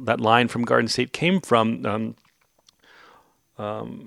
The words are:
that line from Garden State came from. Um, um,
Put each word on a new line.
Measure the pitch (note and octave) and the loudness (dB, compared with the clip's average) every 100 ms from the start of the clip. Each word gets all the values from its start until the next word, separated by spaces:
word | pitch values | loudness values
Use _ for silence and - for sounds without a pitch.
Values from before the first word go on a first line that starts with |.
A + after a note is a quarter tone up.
| A#2 | -2
that | A2+ | 0
line | A2+ A#2+ A#2+ | 4 4 4
from | A#2+ | 0
Garden | A#2 B2 A2+ | 0 2 2
State | - B2+ | -2 -4
came | - E3 F#3+ | -2 0 0
from. | - A#2 A2 A#2 | 2 2 2 0
Um, | B2 G#2+ A2+ A#2 _ _ _ _ _ _ _ - - - _ _ _ - | -4 -4 -6 -10 _ _ _ _ _ _ _ -20 -20 -20 _ _ _ -12
um, | G#2 A2 A2+ - | -8 -8 -10 -14